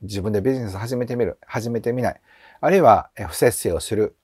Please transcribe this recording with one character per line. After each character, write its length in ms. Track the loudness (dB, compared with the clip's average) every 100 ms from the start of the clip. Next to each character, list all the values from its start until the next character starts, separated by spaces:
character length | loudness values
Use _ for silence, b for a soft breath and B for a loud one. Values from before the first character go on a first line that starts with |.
自 200 | -10 -6
分 120 | -2
で 80 | 0
ビ 120 | 0
ジ 60 | -2
ネ 80 | -4
ス 80 | -8
始 220 | -6 -4
め 80 | -4
て 100 | -2
み 80 |
る、 160 | -4 -6 -10
始 220 | -6 -4
め 100 | -4
て 140 | -2
み 80 | -2
な 100 | -4
い、 100 | -6 b b b b
あ 100 | 2
る 60 | 6
い 60 |
は、 280 | 6 6 2 -10
え、 80 |
不 100 | -10
摂 240 | 0 0 2
生 140 | -2
を 80 | -4
す 160 | -2 -2
る、 220 | -2 -4